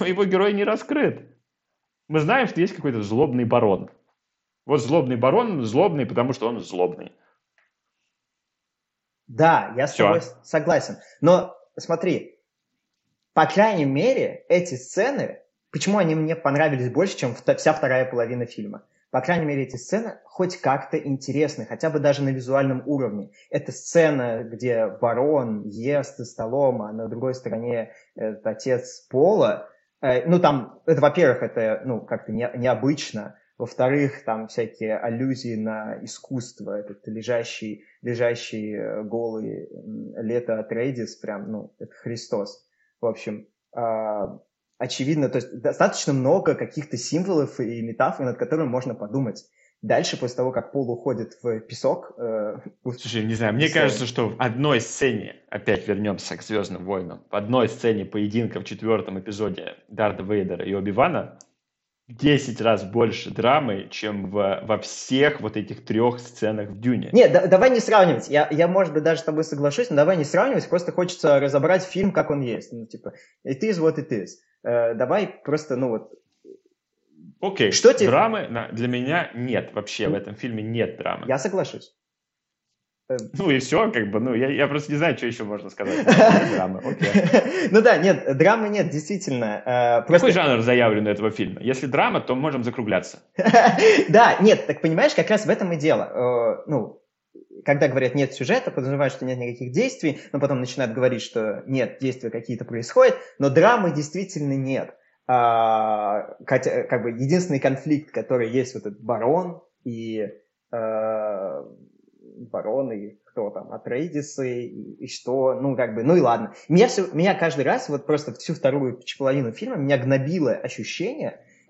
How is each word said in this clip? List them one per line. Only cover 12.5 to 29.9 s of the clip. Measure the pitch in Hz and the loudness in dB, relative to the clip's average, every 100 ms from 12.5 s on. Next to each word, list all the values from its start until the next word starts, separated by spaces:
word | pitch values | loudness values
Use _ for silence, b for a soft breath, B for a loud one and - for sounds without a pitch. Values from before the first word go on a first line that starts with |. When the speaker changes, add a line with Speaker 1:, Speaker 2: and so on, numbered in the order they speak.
| _ _ _ _ _ _ _ _ | _ _ _ _ _ _ _ _
Speaker 2:
по | - - | 2 4
крайней | 190 220 190 | 4 4 4
мере, | 139 139 233 247 101 - - | 0 2 2 2 -2 -4 0
эти | 175 175 123 | 0 0 -6
сцены, | - 175 240 269 127 - _ _ _ | -6 -2 0 -2 -6 -8 _ _ _
почему | - 190 202 | -6 0 2
они | 165 | 2
мне | 160 156 160 | 2 0 -2
понравились | 143 143 156 131 123 | 0 2 2 2 0
больше, | 139 190 - | 0 0 0
чем | 131 | -6
вта-, | 110 - 131 | -2 0 2
вся | 156 | 2
вторая | 156 135 127 | 2 2 0
половина | 127 123 113 123 117 | 0 -2 -2 -4 -6
фильма? | - 104 107 - _ _ | -8 -12 -14 -20 _ _
По | 127 | -4
крайней | 170 175 151 | 0 0 0
мере, | 139 | -2
эти | 131 123 | -4 -8
сцены | - 202 226 - | -4 -4 -4 -12
хоть | _ - 180 - | _ -4 -4 -2
как-то | 139 139 - 156 | 0 0 -2 -6
интересны, | 143 135 - 143 147 147 | -4 -6 -4 -2 -2 -2
хотя | 110 117 160 | -10 -4 -2
бы | 151 | 2
даже | 143 139 | 2 2
на | 139 | 0
визуальном | 131 123 135 135 127 139 | -4 -2 0 0 -2 -2
уровне. | 143 120 104 98 b b | -2 -2 -6 -10 b b
Это | 143 - | -6 -6
сцена, | - - 170 160 143 120 113 | -12 0 4 4 4 -2 -4
где | 117 113 123 113 107 | -8 -6 -2 0 -2
барон | - 120 117 143 151 120 107 | 0 0 2 2 2 0 -4
ест | 104 104 123 143 127 - | -8 -6 -2 -2 -2 -10
за | |
столом, | 120 - 113 135 139 120 | -12 -8 -4 0 2 0
а | 107 | -4
на | 110 113 | -8 -8
другой | 117 131 | -6 -4
стороне, | 127 120 113 120 120 107 B B - | -6 -6 -6 -4 -4 -6 B B -8
э, | 110 104 | -8 -6
отец | 110 107 131 123 - - _ | -6 -6 -2 -2 -2 -16 _
Пола. | 131 165 214 117 - B B B | 2 4 4 2 0 B B B